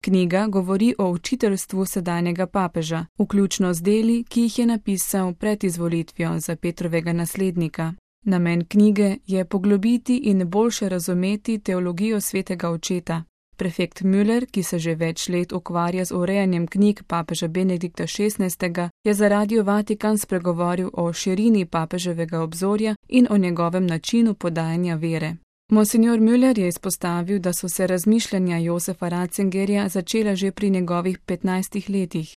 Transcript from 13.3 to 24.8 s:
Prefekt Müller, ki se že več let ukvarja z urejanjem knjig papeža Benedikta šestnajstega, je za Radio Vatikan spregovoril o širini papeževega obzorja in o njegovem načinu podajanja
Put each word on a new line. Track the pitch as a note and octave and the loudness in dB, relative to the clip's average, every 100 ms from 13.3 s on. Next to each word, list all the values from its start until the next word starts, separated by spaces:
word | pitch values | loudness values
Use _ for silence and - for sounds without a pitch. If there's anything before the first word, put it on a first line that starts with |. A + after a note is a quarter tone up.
| _ _ - | _ _ -6
Prefekt | F#3+ E3 F3 - | -6 -2 -4 -2
Müller, | F#3+ G3 G#3 A#3+ B3 | 2 2 4 0 -2
ki | - | -4
se | F3 F3 | -2 -2
že | E3 | -2
več | D#3+ E3 D#3+ - | -2 -2 -4 -4
let | F3 F3 | -2 -2
ukvarja | F3+ - E3+ F3 F#3 F3+ | -6 -4 -2 -2 -2 -2
z | |
urejanjem | F#3 F3 G3 F#3+ F3 E3+ | -2 0 2 2 0 -2
knjig | F#3+ G#3 G#3 - | 2 2 2 -4
papeža | E3+ E3 E3 E3 | -4 -4 -4 -2
Benedikta | E3+ F#3+ F3+ F3 - E3 | 0 0 0 -4 -6 -6
šestnajstega, | - G#3 G#3 F#3 - F3+ F3 F3 _ | 0 -2 0 -2 -2 -4 -2 -6 _
je | G#3+ | -2
za | G3+ G#3 | 4 4
Radio | G3+ G#3 A3+ G3+ | 4 2 2 2
Vatikan | G#3 G#3 G#3+ G#3+ G#3+ | 0 0 -2 0 0
spregovoril | - F#3 F3 E3+ F3 F3 F#3 | 0 -2 0 0 0 -2 -4
o | - E3+ | -2 -4
širini | E3+ G3+ F#3 A3+ G#3+ F3+ | -2 -2 2 4 4 2
papeževega | E3 D#3+ F3+ F3+ E3+ E3 E3 | -2 -2 -4 -4 -4 -4 -2
obzorja | D#3+ E3+ F#3+ G#3 A3 G#3 _ | -4 -2 0 0 0 -4 _
in | B3+ B3 | 4 4
o | G#3 | 4
njegovem | F3+ F3 E3+ F3+ F3+ | 2 0 0 0 0
načinu | D#3+ - A#3 A3+ | -2 0 2 2
podajanja | G3+ F3 E3 D#3+ E3 | 0 -4 -2 -2 -2